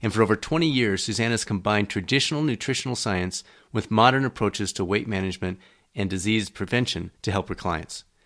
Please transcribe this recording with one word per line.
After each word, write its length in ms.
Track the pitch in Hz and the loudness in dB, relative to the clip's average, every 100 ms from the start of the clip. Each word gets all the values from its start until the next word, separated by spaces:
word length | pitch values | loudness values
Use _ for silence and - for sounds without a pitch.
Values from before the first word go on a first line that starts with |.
and 120 | 110 | 0
for 100 | 104 | 4
over 140 | 104 104 | 4 2
twenty 320 | - 160 160 | 0 0 2
years, 340 | 131 110 95 | 2 2 0
Suzanne 280 | - 104 113 | -2 0 0
has 120 | 113 | 0
combined 460 | - 101 104 104 101 | 0 -2 2 2 0
traditional 540 | 101 85 135 - 151 | -2 0 2 2 0
nutritional 520 | 151 110 - 127 127 120 | 0 -2 -2 -4 -4 -4
science 480 | 113 90 92 - - - _ | -2 0 -2 -6 -12 -20 _
with 180 | 107 - | -4 0
modern 320 | 107 123 135 | 6 6 6
approaches 480 | 131 - 104 - 98 | 0 0 0 0 -4
to 140 | - 90 | -2 0
weight 200 | 104 104 | 0 0
management 540 | 98 95 90 90 90 - _ _ | -2 -2 -4 -6 -6 -12 _ _
and 160 | - 95 | -4 -2
disease 400 | 95 98 110 98 | -2 0 0 0
prevention 600 | - 98 123 127 90 87 _ | -6 -2 0 0 -4 -8 _
to 100 | - | -2
help 160 | 95 90 | -2 -2
her 40 | 90 | -4
clients. 500 | 90 82 - - - _ | -4 -4 -6 -14 -16 _